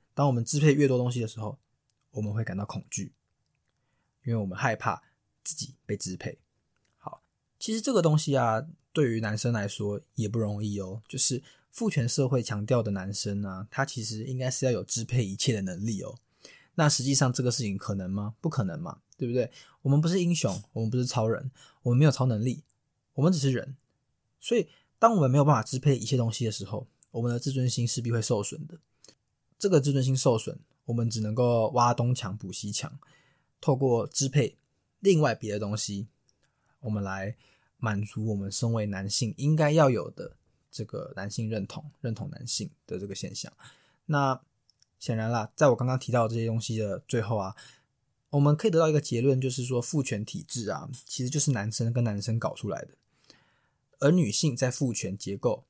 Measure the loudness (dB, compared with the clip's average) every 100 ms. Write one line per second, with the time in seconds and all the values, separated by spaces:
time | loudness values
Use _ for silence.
0 | _ 0 2 2 0 4 6 6 6 4
1 | 0 -2 -4 -6 -10 -10 _ _ _ _
2 | _ -6 -4 -2 -2 -4 -6 -8 -8 -10
3 | -10 _ _ _ _ _ _ _ _ _
4 | _ _ -4 -2 -2 -2 -2 0 -2 -4
5 | _ _ _ _ -8 -6 -8 -12 -8 -6
6 | -6 -8 -10 -12 _ _ _ _ _ _
7 | -18 -18 _ _ _ -12 -6 -4 2 4
8 | 6 4 4 2 4 0 -2 -14 _ 0
9 | 2 2 -2 -2 0 0 -2 -4 -4 -4
10 | -8 -4 -2 0 -2 -2 -4 -4 -6 -10
11 | -10 -2 0 0 -6 _ _ -4 -2 0
12 | 0 0 2 0 -2 -4 0 0 2 -2
13 | -4 -6 -4 -4 -6 -8 -10 -6 -4 -4
14 | -8 -8 -8 -6 -4 -2 0 -2 -4 -6
15 | -2 -2 -2 -2 -2 0 -2 -4 -4 -4
16 | -8 -14 _ _ -20 -20 _ 2 2 4
17 | 2 2 2 2 0 0 -2 -4 -4 -4
18 | -4 -4 -6 -6 -4 -2 -2 -4 -10 -12
19 | _ -8 -2 -2 -2 -6 -20 _ 2 2
20 | 4 2 2 0 0 -4 -8 -4 -2 0
21 | 0 0 0 0 -4 -12 -20 _ 0 6
22 | 6 6 2 2 -2 -4 -10 _ _ _
23 | _ 0 2 4 2 0 -4 -14 _ _
24 | _ _ _ _ -2 0 0 _ _ 2
25 | 4 6 4 6 6 4 2 0 2 2
26 | 2 0 0 0 -4 -4 -8 -10 -10 _
27 | _ -4 -2 -2 -2 0 0 0 -2 -2
28 | -2 -2 0 0 -2 -6 -14 -16 _ _
29 | -20 _ _ _ _ -4 4 4 6 2
30 | 2 2 4 2 0 -10 _ _ -4 -2
31 | 0 -2 -2 2 2 4 2 4 4 4
32 | 2 0 -2 -8 -10 -10 -6 -6 -8 -12
33 | _ _ _ _ _ _ 0 2 4 2
34 | 0 -2 0 2 0 -2 _ _ _ _
35 | 6 6 6 0 -4 -4 -2 -4 -4 -6
36 | -8 _ _ _ _ _ _ _ -6 -4
37 | -4 -6 -8 -10 _ _ _ -6 -4 -2
38 | -4 -4 -4 -4 -4 -2 -2 0 -2 -4
39 | -4 -2 -2 -2 2 4 4 6 6 4
40 | -2 -10 -14 -14 _ _ _ -12 -8 -8
41 | -10 -8 -8 -6 -4 -4 -4 -8 -14 -10
42 | -8 -6 -8 -10 -6 -6 -6 -12 -10 -10
43 | -8 -8 -10 -10 -14 _ -20 -20 _ _
44 | -2 2 2 0 _ _ _ _ _ _
45 | -6 -2 0 -2 -4 2 4 4 2 -2
46 | 0 2 2 0 -2 -2 -2 -2 -2 -4
47 | -4 -2 0 -2 -4 -8 -20 -20 _ _
48 | _ _ -4 2 4 4 4 4 4 2
49 | 0 0 2 2 0 -2 -2 -2 -2 -2
50 | -2 -4 -6 -10 -8 -6 -4 -6 -8 -14
51 | -12 -6 -4 0 0 0 -2 -2 0 0
52 | 0 0 -2 -2 -2 -4 -6 -6 -10 -16
53 | _ _ _ -20 _ _ _ _ _ 2
54 | 6 6 4 2 0 2 0 0 -2 -2
55 | -4 -6 -6 -2 0 0 -6